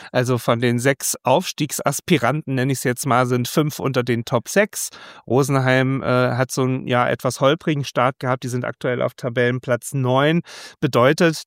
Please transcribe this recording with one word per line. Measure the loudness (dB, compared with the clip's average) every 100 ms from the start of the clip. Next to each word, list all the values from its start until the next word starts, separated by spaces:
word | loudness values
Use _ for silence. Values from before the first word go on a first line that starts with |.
| -4
Also | -2 0 0
von | 0 0
den | 2 2
sechs | 0 0 -4 -2
Aufstiegsaspiranten, | 2 2 0 -4 -4 -2 -4 -2 0 2 2 -2 -2
nenne | -2 -2
ich's | -2
jetzt | -2 -2
mal, | 0 2 2
sind | 0 0
fünf | 0 0 -2
unter | -2 -2
den | -2 -4
Top | -2 -4 0
sechs. | 0 0 -2 -10 -12 -20 -16 -2
Rosenheim, | 0 2 2 2 2 2 0
äh, | 0
hat | 0 0 0 -2
so | 0
einen, | -2 -2 0
ja, | 0 2
etwas | 0 -2 0
holprigen | 0 2 -2 -4
Start | -2 0 0 0
gehabt. | -4 -4
Die | -2
sind | -4
aktuell | -4 -4 -4 -2
auf | -2
Tabellenplatz | -4 -4 0 0 0 -2 -4 -2
neun. | -2 2 4 4 2 -2 -16 -16 -6
Bedeutet, | 0 4 4 4 2 0